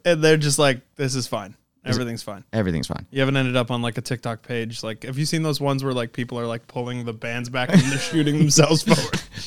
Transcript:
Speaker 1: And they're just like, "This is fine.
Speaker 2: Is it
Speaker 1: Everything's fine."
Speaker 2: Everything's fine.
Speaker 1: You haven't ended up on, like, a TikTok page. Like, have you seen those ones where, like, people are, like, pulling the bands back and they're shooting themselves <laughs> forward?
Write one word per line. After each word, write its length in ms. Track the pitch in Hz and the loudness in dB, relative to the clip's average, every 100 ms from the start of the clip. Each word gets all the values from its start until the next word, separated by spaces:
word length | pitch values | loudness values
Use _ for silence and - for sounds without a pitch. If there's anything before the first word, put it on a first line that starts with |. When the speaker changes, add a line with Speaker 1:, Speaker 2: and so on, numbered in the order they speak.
Speaker 1:
And 180 | 175 165 | 0 4
they're 140 | 156 156 | 6 6
just 220 | 151 143 | 4 4
like, 240 | 143 123 - - | 4 2 -4 -6
"This 180 | 135 | -4
is 120 | 131 117 | -2 -4
fine. 300 | 113 101 - _ _ 123 | -6 -8 -16 _ _ -4
Speaker 2:
Is 100 | 113 | -2
it 40 | |
Speaker 1:
Everything's 220 | 120 117 | -2 -6
fine." 220 | - 101 - | -10 -14 -6
Speaker 2:
Everything's 340 | 117 92 82 73 | -2 0 0 -2
fine. 200 | - - | -8 -6
Speaker 1:
You 100 | 135 | -2
haven't 180 | 135 135 | 0 2
ended 180 | 127 127 | 2 0
up 140 | 120 | 0
on, 100 | 123 | -2
like, 160 | 120 117 | -4 -6
a 60 | |
TikTok 400 | 117 123 123 113 | -6 -6 -6 -10
page. 400 | - 120 113 117 | -8 -6 -6 -8
Like, 220 | 113 110 | -10 -10
have 120 | - 131 | -8 -4
you 60 | |
seen 180 | 151 165 | -2 0
those 160 | 160 139 | -2 -2
ones 240 | 143 135 | -2 -2
where, 120 | 135 | -2
like, 180 | 127 117 | -2 -4
people 260 | - 123 123 | -4 -6 -4
are, 80 | 117 | -6
like, 200 | 117 - | -6 -8
pulling 380 | 131 120 123 117 | -8 -6 -6 -6
the 80 | |
bands 340 | 110 117 120 120 | -8 -6 -6 -4
back 220 | 131 123 | -4 4
and 80 | 185 | 6
they're 180 | 131 139 | 6 2
shooting 380 | - 165 147 151 | -2 0 2 2
themselves 460 | 151 151 147 160 | 4 6 6 4
<laughs> 0 | |
forward? 400 | 214 185 - 180 - - | 4 2 2 -6 -8 -12